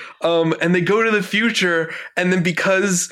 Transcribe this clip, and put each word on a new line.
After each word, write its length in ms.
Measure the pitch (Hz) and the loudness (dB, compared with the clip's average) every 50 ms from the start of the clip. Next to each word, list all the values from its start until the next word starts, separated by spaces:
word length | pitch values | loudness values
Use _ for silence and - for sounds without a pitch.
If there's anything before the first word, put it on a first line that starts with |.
| - - - _ | -14 -18 -12 _
Um, 340 | - 165 170 165 165 160 160 - | -2 0 2 2 2 0 0 0
and 140 | 156 170 180 | 0 2 2
they 80 | 185 | 2
go 200 | 175 151 202 220 | 2 2 2 2
to 80 | 226 226 | 2 2
the 120 | 214 208 | 2 0
future, 720 | 185 196 - 208 226 233 220 - 190 180 170 165 160 160 - - - - - | -2 -2 -2 0 0 0 0 0 0 0 0 0 -2 -4 -8 -14 -14 -10 -6
and 160 | - 180 180 | -2 0 0
then 120 | 185 185 | 0 2
because, 680 | 165 185 165 - - 196 190 190 196 202 185 170 - - | 0 -2 -2 -2 0 0 2 2 2 0 0 -2 -4 -6